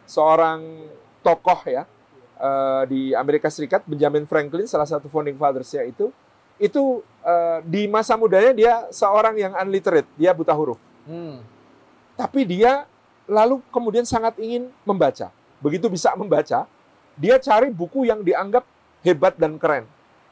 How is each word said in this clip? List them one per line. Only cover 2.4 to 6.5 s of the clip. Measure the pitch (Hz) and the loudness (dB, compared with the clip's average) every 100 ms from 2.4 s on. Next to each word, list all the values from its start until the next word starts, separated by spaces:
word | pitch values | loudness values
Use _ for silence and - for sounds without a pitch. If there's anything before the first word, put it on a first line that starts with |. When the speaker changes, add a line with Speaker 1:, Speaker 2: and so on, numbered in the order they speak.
| 135 139 135 135 131 | -4 -2 0 -2 -2
Speaker 1:
di | 135 135 | -4 -2
Amerika | 123 139 147 151 | -2 0 0 -2
Serikat, | 147 147 190 | -6 -4 -4
Benjamin | 190 147 147 147 147 | -2 -2 0 0 -2
Franklin, | 156 147 165 208 | -2 -2 -6 -4
salah | 156 151 | -2 -2
satu | 151 143 | -4 -4
founding | 151 147 135 | -6 -4 -2
fathers-nya | 147 131 127 143 | -2 -2 -6 -8
itu, | 123 123 214 - _ _ _ | -8 -4 -6 -6 _ _ _